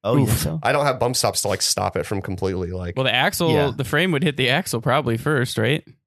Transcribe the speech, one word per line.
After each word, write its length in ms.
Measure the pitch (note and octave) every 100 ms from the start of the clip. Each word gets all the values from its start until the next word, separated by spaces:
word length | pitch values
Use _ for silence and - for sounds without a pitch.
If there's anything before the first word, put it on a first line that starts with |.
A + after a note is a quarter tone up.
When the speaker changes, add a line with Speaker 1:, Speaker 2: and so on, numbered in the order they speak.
Speaker 1:
Oh, 140 | G2+ C3+
you 80 | B2
think 100 | A#2+
Speaker 2:
Oof. 60 |
Speaker 1:
so? 160 | E3 D#3+
Speaker 3:
I 80 | A#2+
don't 140 | C#3+ C#3+
have 100 | A#2+
bump 160 | A#2 B2
stops 280 | A2 F#2+
to, 40 | G2+
like, 140 | F#2+
stop 340 | - - F#2 F#2+
it 120 | -
from 160 | G2+
completely, 480 | F#2+ F#2 F#2+ F#2 F2
like 240 | F#2 F2 E2+
Speaker 2:
Well, 80 |
the 100 | C3
axle, 380 | A#2+ D#3+ - E3+
Speaker 1:
Yeah. 200 | D#3 C#3+ B2
Speaker 2:
the 80 |
frame 280 | B2 D3+ F#3
would 100 | D3
hit 120 | E3 C#3
the 140 | C3
axle 320 | C#3+ F#3+ A#2
probably 340 | A#2+ C3 B2 A2+
first, 420 | C#3+ D3+ B2 -
right? 240 | A2+ D3+ - -